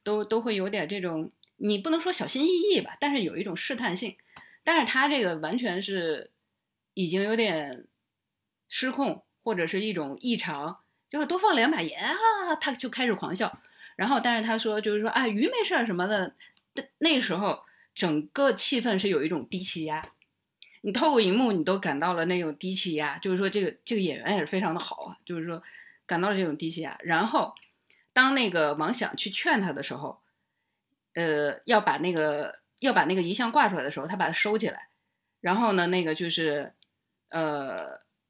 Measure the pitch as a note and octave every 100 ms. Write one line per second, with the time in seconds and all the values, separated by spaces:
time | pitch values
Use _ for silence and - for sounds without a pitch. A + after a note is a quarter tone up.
0 | - G#3+ G#3 A3+ A3+ G#3 F#3+ G#3 D#3 G3+
1 | F3+ D#3+ D#3+ - _ - G#3 G#3 B3+ D#4+
2 | F4+ - - C4 D#4+ F4+ G#4 D#4+ - -
3 | C#4+ C#4 F3 D3 G#3 F3 - B3 A#3 F3
4 | A3 - _ - - - - E4 A3+ B3
5 | C#4+ C#4+ G3 E3 D#3 A#3 A#3 F3 G3 F#3+
6 | E3 D3+ - _ _ _ _ _ _ -
7 | F3+ F#3 G3+ A3+ G#3+ E3 C#3+ B2+ - _
8 | _ _ _ _ _ _ - - C4 B3+
9 | C4 D#3 _ _ - F#3+ E3+ F#3+ G#3+ F3
10 | C#3+ C#3 B3 A3 - C#3+ D3+ F#3 _ _
11 | _ D4 C#4+ F4 G#4 D4 A#3+ D4+ E3 -
12 | G#3+ F4+ A4+ G#4+ F4+ D#4 - B3+ B3 -
13 | B3 G3+ C#3+ F3 G#3 - - - - -
14 | G3+ C4 B3 A#3 A3 A3 A3 G#3+ G#3+ G#3
15 | A3 - B3 G3+ D4 B4+ G#4+ F4 A#3 F3
16 | F#3 G#3+ F3+ - - _ _ - - -
17 | D#4+ C#4 A#3 F3 G3+ D3+ - _ _ -
18 | F#3 D3+ D3+ - C#4 F#3+ - B3+ A#3+ F#3+
19 | G3+ D#3+ D#3 E3+ A2+ F#3 F#3 E3+ D#3 D#3
20 | - - _ _ _ _ - - G#3 G3+
21 | D4+ B3+ F#3+ G#3 B3+ G3 D#3 F#3+ F#3 C#3+
22 | E3+ F3 E3 F3+ E3 C#3+ F3+ F#3+ F#3 D3+
23 | D3 D#3 G3 F#3 G3 G3+ F3+ - - A3+
24 | F#3 C3+ - G3+ D3 F#3+ G3 E3 - -
25 | - - - E3+ E3 E3+ - - - -
26 | - E3+ F#3+ G3 F3 D3+ D#3+ D#3+ D3 -
27 | - E3 A3 D4 F#3 - - - _ _
28 | _ - C4 C4+ A3+ E3+ D3+ D3 D#3 B3
29 | - - G#3 - F4 C4+ F#3 C#3+ C#3 B2+
30 | C#3+ - _ _ _ _ _ _ _ _
31 | _ - E3 D3+ D3 - - A3 G3+ C#3+
32 | F3+ E3 D3+ D3 D3 - _ _ C4+ -
33 | - F#3+ E3+ G#3 A#3 D4 A3+ F3 C3+ C#3+
34 | D3+ F#3+ D#3+ E3 G#3 G#3+ G3 - - _
35 | _ _ _ _ F3 G3 A#3 F#3+ F3 F#3
36 | D#3+ D#3 E3+ D#3+ D#3+ D3 C#3 - _ _
37 | _ _ _ E3 D#3 D3 C3+ F#2 C#2+ C2
38 | _ _